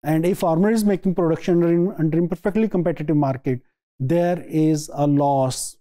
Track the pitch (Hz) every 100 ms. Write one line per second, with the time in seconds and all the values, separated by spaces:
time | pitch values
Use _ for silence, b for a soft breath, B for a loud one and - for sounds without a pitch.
0 | 143 160 170 202 180 165 208 226 208 190
1 | 190 180 165 160 - 175 170 170 180 -
2 | 160 160 170 175 208 196 220 185 170 165
3 | 156 151 139 131 - 123 _ _ _ _
4 | 131 170 175 175 - 156 156 156 151 -
5 | 147 143 143 139 131 - - -